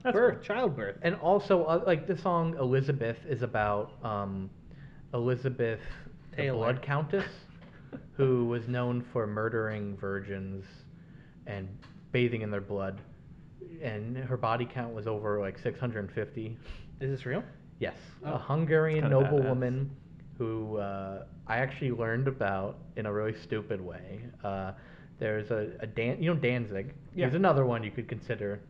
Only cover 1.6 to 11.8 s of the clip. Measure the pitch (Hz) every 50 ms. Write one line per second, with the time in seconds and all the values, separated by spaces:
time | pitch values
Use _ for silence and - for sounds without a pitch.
1.6 | 165 156 165 170 165 190 175 156 139 - 185 - - 190 175 170 165 165 160 139
2.6 | 135 127 127 135 135 - 139 135 113 113 113 - - 170 139 110 120 113 - 110
3.6 | 107 104 104 101 107 - - - - 117 107 101 101 98 98 95 95 95 - -
4.6 | - - - - - - - - - - - 123 120 123 127 123 - 135 123 -
5.6 | 120 113 113 107 - - - - - - - - - - - - 147 139 127 117
6.6 | 113 117 127 131 - 139 139 147 156 143 - 196 190 - - - - - - -
7.6 | - - - - - - - - - - - - 139 131 127 123 120 117 120 120
8.6 | 110 117 123 123 123 123 123 123 120 - - 120 113 104 104 107 110 110 113 113
9.6 | 110 107 107 107 104 101 101 98 - 98 98 98 95 95 98 95 95 95 95 95
10.6 | 92 - - - - - - - - - - - - - - - - - 104 98
11.6 | 95 95 98 -